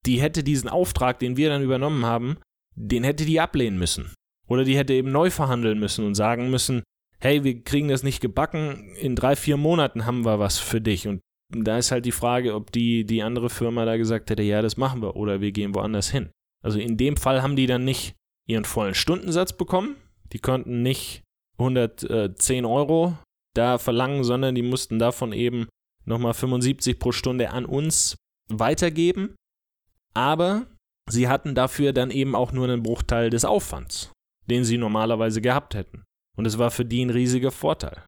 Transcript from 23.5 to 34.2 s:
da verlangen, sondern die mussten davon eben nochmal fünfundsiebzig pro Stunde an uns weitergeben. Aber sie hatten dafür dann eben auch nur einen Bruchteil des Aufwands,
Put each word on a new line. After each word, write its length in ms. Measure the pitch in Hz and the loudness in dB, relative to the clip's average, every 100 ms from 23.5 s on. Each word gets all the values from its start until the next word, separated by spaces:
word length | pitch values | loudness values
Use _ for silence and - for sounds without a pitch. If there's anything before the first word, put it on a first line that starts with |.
da 220 | - 120 123 | 0 2 2
verlangen, 480 | - 120 131 143 | 2 0 0 0
sondern 300 | 120 123 135 | 2 2 2
die 80 | 123 | 0
mussten 360 | 120 127 - 113 | 0 -2 -2 2
davon 360 | 117 - 123 | 2 0 -4
eben 340 | 104 120 120 113 _ _ _ - | 0 0 0 -6 _ _ _ -4
nochmal 260 | 117 120 | -2 0
fünfundsiebzig 680 | 113 131 123 127 135 - 120 | 0 0 2 2 0 -2 0
pro 140 | 123 | -2
Stunde 380 | 120 131 127 117 | -2 -2 0 -2
an 160 | 123 120 | -2 -4
uns 500 | 135 156 - - - _ _ _ | -2 0 0 -2 -4 _ _ _
weitergeben. 880 | 110 113 160 175 160 170 185 196 - _ _ _ _ _ _ _ | -2 0 2 0 2 2 2 -4 -8 _ _ _ _ _ _ _
Aber 520 | 113 131 160 175 208 254 - _ _ - | -2 0 2 2 0 -4 -16 _ _ -4
sie 180 | 113 123 | 0 2
hatten 260 | 139 151 | 2 0
dafür 380 | 123 131 - 143 | 0 0 2 2
dann 180 | 131 127 | 2 0
eben 240 | 131 135 | 0 0
auch 180 | 117 123 | 0 0
nur 120 | 131 | 0
einen 180 | 127 120 | 0 0
Bruchteil 460 | 113 117 - 117 113 | -2 -2 0 0 2
des 160 | 117 | 2
Aufwands, 640 | - 208 - 71 65 - - - | 2 0 -2 -10 -10 -12 -12 -18